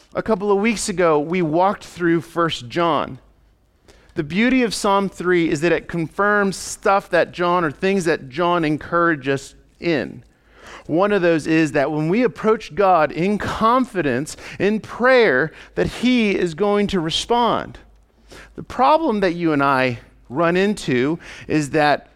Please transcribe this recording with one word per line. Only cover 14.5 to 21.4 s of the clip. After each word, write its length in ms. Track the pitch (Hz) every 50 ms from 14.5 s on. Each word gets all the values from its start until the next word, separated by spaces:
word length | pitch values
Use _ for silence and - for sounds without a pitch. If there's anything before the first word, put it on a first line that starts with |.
| - -
in 200 | 165 202 214 214
prayer, 720 | - - - - 226 254 262 247 226 185 131 127 151 156 - - - - -
that 120 | - - -
he 500 | - - - 247 254 247 220 202 190 -
is 160 | - 175 160
going 340 | 151 208 202 202 208 202 -
to 120 | 196 185
respond. 800 | 156 165 156 - - - 233 240 240 220 160 98 64 - 123 - - _ _ _ _ _ _ _ _ - - - - - - -
The 40 | -
problem 580 | - - - 254 269 311 320 330 294 220 208
that 140 | 190 185 170
you 180 | 175 175 160 151
and 100 | 139 139
I 360 | 139 139 131 131 127 120 113 - - _ _ _ -
run 300 | 117 147 170 165 175 180
into 600 | 196 208 208 - - 180 135 120 127 143 165 165 - - - -